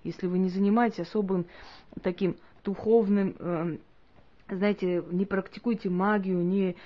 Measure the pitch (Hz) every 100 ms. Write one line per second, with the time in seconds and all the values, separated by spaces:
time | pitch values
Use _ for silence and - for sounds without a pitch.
0 | 170 - 180 180 185 185 202 220 233 202
1 | 170 214 190 185 175 - - - - -
2 | 185 180 185 - - - - 190 214 233
3 | 208 202 190 - 170 170 170 156 - -
4 | - - - - - 190 208 202 185 175
5 | 170 180 196 190 185 - 240 214 190 180
6 | 202 214 190 180 175 196 190 -